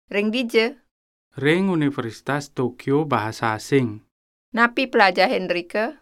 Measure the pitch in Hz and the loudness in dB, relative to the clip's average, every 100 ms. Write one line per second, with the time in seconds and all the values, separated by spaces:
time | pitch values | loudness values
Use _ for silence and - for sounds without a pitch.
0 | - 196 214 233 233 233 226 - _ _ | -8 -4 -2 -2 0 0 0 -2 _ _
1 | _ _ _ - 139 170 190 170 143 139 | _ _ _ -2 2 2 2 2 0 0
2 | 120 - - 143 143 - 123 - - 139 | -8 -8 -6 -4 -4 -4 -4 -2 0 0
3 | 156 123 107 110 117 110 - 139 120 104 | 2 -2 -2 -2 -2 -2 0 0 0 -6
4 | _ _ _ _ _ 220 233 233 262 240 | _ _ _ _ _ 0 0 0 0 4
5 | 196 185 190 208 185 175 170 208 226 302 | 4 4 2 2 -2 -4 -4 -4 -4 -6